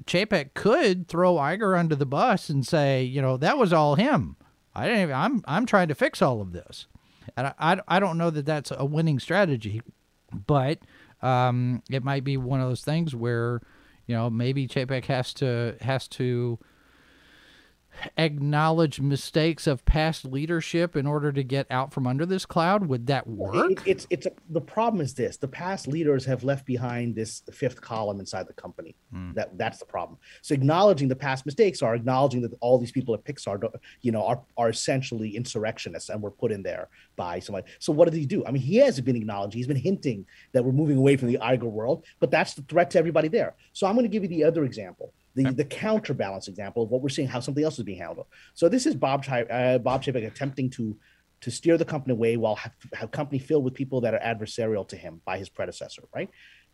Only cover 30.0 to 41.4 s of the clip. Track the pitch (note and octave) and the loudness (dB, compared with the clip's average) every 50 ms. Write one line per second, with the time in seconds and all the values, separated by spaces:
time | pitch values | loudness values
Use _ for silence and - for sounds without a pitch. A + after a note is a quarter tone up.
30 | E2+ - E2 - _ - - - - - D#3 C#3 C3 C#3+ D#3 F3 G3+ G#3 F#3 C3+ | -8 -8 -12 -20 _ -20 -20 -14 -4 -2 -2 2 2 4 4 6 6 6 6 4
31 | C#3+ C3 B2+ C3 C#3 C#3 C3+ C3 - D3 C#3+ - A3 F#3+ - - C3 A2+ A2+ A#2 | 2 0 -2 -2 -2 -4 -4 -4 -4 -6 2 4 4 4 4 0 0 0 0 0
32 | A2+ B2 B2+ C3 C#3 C#3 A#2 B2 A#2+ A#2 A#2+ - - A#2+ B2+ B2 A#2+ A#2 - C3 | 0 0 2 4 4 2 2 0 -4 -4 -6 -2 2 4 4 4 4 0 -4 -4
33 | - - A2 G#2 - - C#3+ - - - G2+ G#2 A#2 A2 - A2+ _ - - _ | -2 -2 -2 -4 -4 -10 -12 -8 -6 -6 -4 -4 -4 -6 -6 -8 _ -20 -14 _
34 | - A#2+ A2 A2 G#2 G2+ B2 B2+ - _ - - A#2 A2+ A2+ - - - C3 C3+ | -2 0 0 2 2 0 0 -2 -4 _ -2 0 0 0 0 0 -2 0 0 0
35 | C3 - B2 A2 A2 A2 G2+ A2+ A#2+ - - A#2 G#2+ A2 A2 - - F#2+ E2+ E2 | -2 -4 -6 -6 -6 -6 -6 -6 -6 -6 -4 -4 -4 -4 -4 -6 -10 -10 -10 -12
36 | - - F#2 G#2+ G#2 G2+ F#2+ - C3 A#2 G#2+ G2 F#2 F2+ E2+ F2+ F2+ - _ - | -10 -8 -10 -8 -8 -8 -8 -2 -2 -2 -2 -2 -4 -6 -6 -8 -10 -12 _ -20
37 | - _ _ - F#2 F2 F2 F#2 - - G2+ F#2+ - - - - - - D3+ D3 | -20 _ _ -8 -8 -6 -6 -8 -8 -8 -8 -8 -8 -10 -14 -8 -2 0 4 6
38 | E3+ E3 D#3+ E3 D3 C3 G3 F#3+ - - C3 C#3 A#2 C3+ F#3+ A#3 C#4+ C4+ G3 C#3 | 6 6 4 0 -2 0 0 -2 -2 0 -2 -2 0 4 6 6 6 6 4 0
39 | A#2 C3 B2 A#2+ G#2+ A2 G#2 G2+ G2+ G2 G2+ A#2 B2 C3 D3 C3 C3+ F#3 G3 - | 0 0 0 0 0 -4 -4 -4 -4 -6 -4 -6 -4 -2 -2 0 0 0 -2 0
40 | - C#3+ A2+ G2 F#2 _ - - - _ - B2+ A#2+ C3 C3 C#3+ D#3+ D3 C#3+ C3 | -2 -4 -4 -4 -6 _ -20 -20 -10 _ 0 2 2 4 2 2 4 4 4 6
41 | C3 C#3 C#3 C3+ C3 A#2+ B2 A#2+ | 6 6 6 6 4 0 0 0